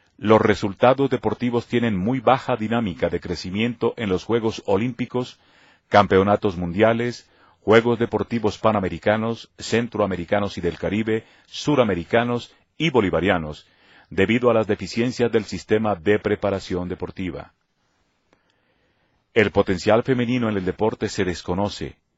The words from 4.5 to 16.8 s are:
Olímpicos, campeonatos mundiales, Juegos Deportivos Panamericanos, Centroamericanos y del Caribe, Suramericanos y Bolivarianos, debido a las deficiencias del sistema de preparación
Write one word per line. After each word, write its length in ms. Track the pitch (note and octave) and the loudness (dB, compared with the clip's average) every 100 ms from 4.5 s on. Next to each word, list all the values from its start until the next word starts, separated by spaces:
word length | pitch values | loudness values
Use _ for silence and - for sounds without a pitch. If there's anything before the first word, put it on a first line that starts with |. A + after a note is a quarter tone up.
| - - | -4 -2
Olímpicos, 720 | G2+ B2 A#2 A#2+ B2 B2 - _ _ _ _ - | 0 -2 -4 -6 -6 -6 -12 _ _ _ _ 2
campeonatos 680 | G#2 F#2+ F#2+ G2 G#2 G#2 F2 | 4 6 4 4 2 0 -4
mundiales, 720 | F2 F2+ A2 A#2 A#2+ A#2+ - _ _ _ | -4 2 2 2 -4 -8 -16 _ _ _
Juegos 380 | - A2+ A#2 A2+ | 4 4 4 0
Deportivos 600 | A2+ G#2 G2 A#2 G#2+ - | 0 -2 -2 -2 -2 0
Panamericanos, 920 | A2 G#2+ F#2 E2+ G#2 A2 A2+ A2+ - - | 0 0 -2 -2 0 0 -2 -6 -12 -16
Centroamericanos 1000 | - A2+ A#2 G#2 G2+ F2+ E2+ G#2 G2+ - | -2 -2 0 -2 -2 -2 -2 -2 -2 -4
y 40 | |
del 160 | E2+ E2 | -6 -4
Caribe, 460 | E2 G#2 A2 A2 - _ _ | -4 -2 -2 -2 -6 _ _
Suramericanos 1080 | - - C#3 A2 F2 E2 A2+ A#2+ A#2+ - _ _ - | -6 0 2 2 0 0 0 0 -4 -8 _ _ -4
y 140 | D#3+ | 0
Bolivarianos, 800 | B2+ F#2+ E2 F#2 F2+ D2+ D2+ _ _ _ - - | 2 2 2 0 0 -2 -12 _ _ _ -20 -8
debido 420 | - G2 A#2 A#2+ | 0 2 2 2
a 40 | |
las 120 | A2+ G#2 | 2 2
deficiencias 640 | G2+ F#2 A#2 B2 A#2+ A#2 | -2 -4 -4 -2 0 0
del 120 | A2+ | 0
sistema 520 | G2+ F#2 - G#2+ G#2+ F#2 | -2 -8 -2 0 0 -2
de 220 | D#2+ G#2 | 0 0
preparación 720 | G2+ G#2 G2+ F#2+ - F2+ | 0 -2 -2 -4 -4 -6